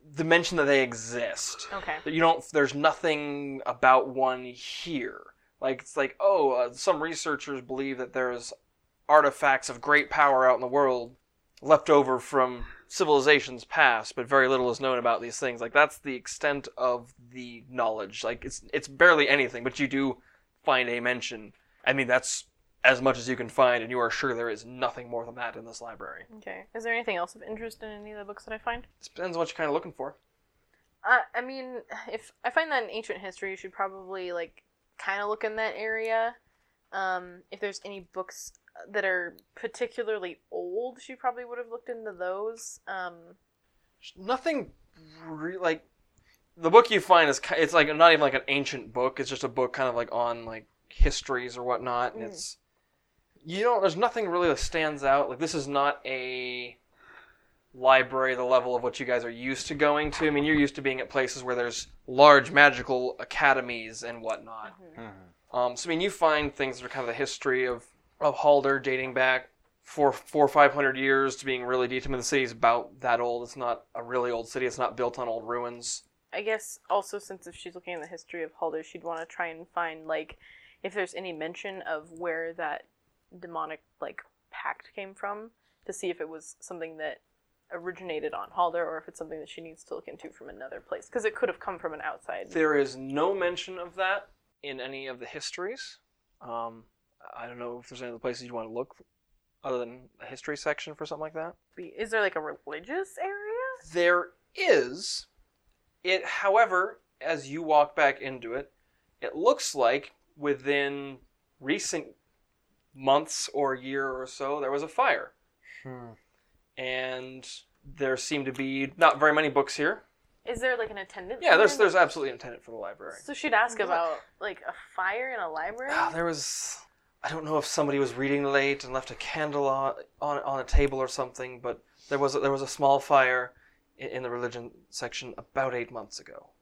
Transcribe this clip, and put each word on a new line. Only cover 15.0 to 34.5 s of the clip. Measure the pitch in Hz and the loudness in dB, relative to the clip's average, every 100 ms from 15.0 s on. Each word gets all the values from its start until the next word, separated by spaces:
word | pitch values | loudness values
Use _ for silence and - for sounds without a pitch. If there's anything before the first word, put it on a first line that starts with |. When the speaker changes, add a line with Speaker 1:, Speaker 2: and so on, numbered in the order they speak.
| 120 110 | 2 0
Speaker 1:
these | 117 - | -2 -6
things. | 135 120 | -6 -4
Like, | 117 | 2
that's | 143 151 - | 4 4 2
the | 147 127 | -10 -10
extent | - - 151 143 - - | -10 -2 -2 -2 -6 -4
of | 123 123 117 _ 120 | -2 -2 -6 _ -20
the | 127 123 117 123 | -16 -14 -16 -12
knowledge. | 123 113 110 101 104 | -2 0 0 -6 -6
Like, | 113 123 | -6 -6
it's, | 139 - - | -8 -12 -6
it's | 151 143 | -6 -6
barely | 139 175 160 143 | 6 8 8 6
anything, | 143 123 120 | 4 2 -2
but | 120 - | -6 -2
you | 139 | -2
do | 135 139 120 _ _ _ _ | 0 0 -4 _ _ _ _
find | - 131 123 | 2 2 2
a | 120 | 0
mention. | 120 123 - 120 107 _ _ _ - | -2 -2 -4 -12 -16 _ _ _ 0
I | |
mean, | 139 123 | 2 4
that's | 127 - - - _ _ _ | 2 2 -8 -10 _ _ _
as | 131 131 | 4 6
much | 135 123 | 4 2
as | 120 | -2
you | 127 | -4
can | 117 | -4
find, | - 127 120 | 4 4 4
and | 113 | -2
you | 123 | -2
are | 117 | -2
sure | - 139 | 0 -2
there | 117 117 | -2 -4
is | 107 117 | -6 -10
nothing | 127 127 - 120 | -6 -6 -6 -10
more | 120 | -8
than | 117 123 | -10 -10
that | 120 | -10
in | 110 | -10
this | 117 113 | -16 -16
library. | 117 110 - - - 220 | -16 -14 -14 -16 -18 -20
Speaker 2:
Okay. | 202 190 190 | -16 -16 -14
Is | 226 | -10
there | 226 | -4
anything | 233 226 185 | -2 -2 -4
else | 175 220 | -4 -8
of | |
interest | - 214 226 220 | -12 -12 -12 -14
in | 220 | -16
any | 208 208 | -14 -16
of | 214 | -16
the | |
books | 202 202 - | -14 -14 -12
that | |
I | 220 | -8
find? | 240 240 - _ | -6 -8 -10 _
Speaker 1:
It | - | -20
depends | - 180 165 | -10 -6 -4
on | |
what | 165 | -4
you're | - | -2
kinda | 156 | -4
looking | 147 170 | -4 -8
for. | - 127 - _ _ _ _ _ _ _ _ 196 | -10 -12 -12 _ _ _ _ _ _ _ _ 2
Speaker 2:
Uh, | 247 - | 2 2
I | 233 | -6
mean, | 254 269 254 247 - 214 - | -8 -10 -10 -14 -12 -14 -10
if | 220 - _ | -12 -12 _
I | 240 | -2
find | 247 320 | 0 0
that | 277 | -2
in | 214 | -2
ancient | 214 220 139 | -8 -8 -10
history, | 190 185 196 | -10 -10 -10
you | 190 | -10
should | 196 | -12
probably, | - 196 190 185 190 180 | -6 -6 -6 -12 -10 -6
like, | 175 170 | -6 -8